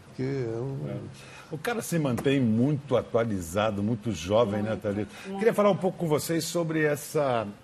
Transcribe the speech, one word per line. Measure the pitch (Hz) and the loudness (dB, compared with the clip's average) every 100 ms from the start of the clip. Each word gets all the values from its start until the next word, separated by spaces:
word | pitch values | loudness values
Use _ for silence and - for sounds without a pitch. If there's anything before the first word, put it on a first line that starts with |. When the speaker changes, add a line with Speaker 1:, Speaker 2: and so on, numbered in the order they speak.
| - | -10
Speaker 1:
porque | - | -6
é | 131 139 117 113 | -4 -4 -4 -4
um | 131 135 147 | -6 -6 -8
Speaker 2:
É. | 135 101 - - - - | -8 -10 -14 -18 -18 -12
O | 151 | -8
cara | - 226 | -4 -4
se | - 170 | -2 0
mantém | 139 117 143 139 | 0 2 2 4
muito | 120 110 135 143 - 120 | 4 4 4 2 0 0
atualizado, | - 117 113 98 85 95 110 101 | 2 2 2 -2 -2 0 2 2
muito | 104 117 117 | 0 -2 -2
jovem, | 87 82 107 113 104 | -4 2 4 4 2
né, | 104 | -2
Speaker 3:
Muito, | 107 | -2
Speaker 2:
Thalita? | 107 101 101 - 196 | -2 -2 -4 -8 -10
Speaker 3:
muito. | 196 | 0
Speaker 2:
Queria | 220 | 2
falar | 202 208 | 4 4
um | 160 | 4
pouco | 180 - | 0 -2
com | 170 | 0
vocês | 147 - 165 | 0 0 -2
sobre | 160 175 165 160 | -2 -2 0 2
essa | 151 143 - 160 139 120 104 104 | 2 0 -2 0 2 0 -2 -6